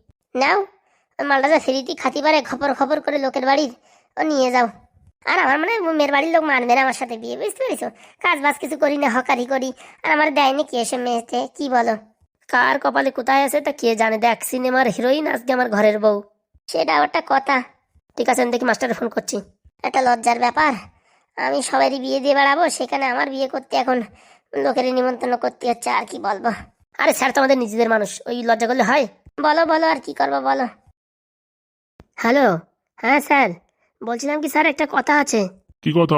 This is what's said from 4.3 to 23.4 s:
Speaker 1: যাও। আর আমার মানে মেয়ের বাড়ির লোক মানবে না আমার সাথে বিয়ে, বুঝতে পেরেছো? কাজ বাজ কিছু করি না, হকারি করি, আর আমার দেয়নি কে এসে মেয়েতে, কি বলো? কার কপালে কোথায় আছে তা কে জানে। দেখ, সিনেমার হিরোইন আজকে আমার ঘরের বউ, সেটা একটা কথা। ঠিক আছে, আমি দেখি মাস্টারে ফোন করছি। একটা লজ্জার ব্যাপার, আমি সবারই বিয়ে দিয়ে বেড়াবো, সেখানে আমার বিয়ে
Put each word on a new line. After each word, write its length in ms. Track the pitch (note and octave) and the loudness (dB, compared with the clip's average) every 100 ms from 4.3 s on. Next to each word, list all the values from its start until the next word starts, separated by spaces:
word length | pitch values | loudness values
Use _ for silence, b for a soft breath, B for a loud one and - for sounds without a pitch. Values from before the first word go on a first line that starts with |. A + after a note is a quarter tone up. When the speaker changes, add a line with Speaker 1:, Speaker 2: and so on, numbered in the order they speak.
| C#4+ B3+ | 0 2
Speaker 1:
যাও। 160 | B3 A#3 - _ _ _ _ | 2 0 -4 _ _ _ _
আর 140 | - F4 | -4 0
আমার 200 | D4 C#4+ | 2 0
মানে 140 | E4+ A#4 E4+ | 0 -2 -2
মেয়ের 200 | D#4 C#4+ | 0 2
বাড়ির 200 | C#4 D#4+ | 0 2
লোক 100 | E4 | 2
মানবে 280 | D#4 C4+ A#3+ | 2 0 2
না 60 | A#3+ | 2
আমার 140 | C4 B3 | 2 -2
সাথে 140 | B3 A3+ | -6 -8
বিয়ে, 200 | A#3 B3+ | -10 -8
বুঝতে 240 | G4+ - | -8 -6
পেরেছো? 260 | C5 D#4+ A3+ - b b | -6 -4 -8 -12 b b
কাজ 140 | F#4 D#4 | -2 0
বাজ 140 | C#4 C#4 | 0 -2
কিছু 180 | D4 C#4+ | -4 -2
করি 180 | D4 C#4+ | 0 0
না, 120 | C#4+ | 0
হকারি 360 | A#3 B3+ C4 B3 | 0 0 -2 -2
করি, 240 | C4+ C4 - B B | -2 -4 -8 B B
আর 80 | - | -2
আমার 180 | D4+ D#4 | 2 2
দেয়নি 300 | C#4+ C4+ C#4 | 2 2 2
কে 120 | D4+ B3 | -2 -4
এসে 160 | A3+ B3+ | -4 -4
মেয়েতে, 420 | B3 A#3 A#3 A#3+ B3+ | -2 -4 -4 -4 -6
কি 100 | - C#4 | -6 -2
বলো? 260 | B3 A#3 A3 - _ _ _ - | 0 0 -2 -6 _ _ _ -2
কার 280 | B3 B3 C4+ | 2 4 2
কপালে 320 | C#4 C4 C4+ | 0 0 0
কোথায় 320 | C4 A#3+ C4+ | -2 0 2
আছে 140 | C#4 C#4+ | 2 0
তা 120 | D4 | -2
কে 160 | C#4 A#3 A3 | -2 0 2
জানে। 200 | A3 A3 | 0 2
দেখ, 200 | A#3 A3 | 0 0
সিনেমার 440 | - B3+ B3+ B3+ B3 | -4 -4 0 2 2
হিরোইন 380 | - A#3+ D4 D4+ | 0 0 0 0
আজকে 240 | - B3 | -4 -2
আমার 160 | B3+ B3 | 0 0
ঘরের 260 | G#3 G#3+ G#3 | 2 2 4
বউ, 180 | G#3+ G#3 G#3 _ _ _ - | 2 0 -4 _ _ _ -6
সেটা 240 | E4 D#4+ D4+ | -2 0 2
একটা 160 | D3 E4 - | 2 0 0
কথা। 300 | C4+ C4+ C4 B3 _ _ _ _ - | -2 0 -2 -2 _ _ _ _ -4
ঠিক 100 | A#3+ | 0
আছে, 120 | B3 | 0
আমি 80 | A#3+ | 0
দেখি 120 | A#3+ | 0
মাস্টারে 300 | B3+ G#3+ B3+ | 0 0 -2
ফোন 140 | A3+ A#3 | -4 -6
করছি। 280 | G#3 - G#3+ - _ _ _ | -6 -6 -8 -10 _ _ _
একটা 180 | - - | -4 0
লজ্জার 360 | A#3+ A#3+ A#3+ A#3 | 2 2 0 0
ব্যাপার, 340 | A#3+ B3+ D4+ G#3+ - _ _ _ _ - | 0 2 0 0 -8 _ _ _ _ -6
আমি 220 | B3+ C#4+ | -4 -2
সবারই 360 | B3 C4+ C4+ C4+ | -2 0 0 0
বিয়ে 180 | C4 C4+ | -4 -2
দিয়ে 140 | C4+ | 0
বেড়াবো, 300 | C#4 C#4 C#4+ E4+ | 2 2 2 0
সেখানে 360 | - B3+ C#4 C4+ | -2 -4 -4 -2
আমার 220 | B3 C#4+ | -2 -4
বিয়ে 180 | C4+ | -4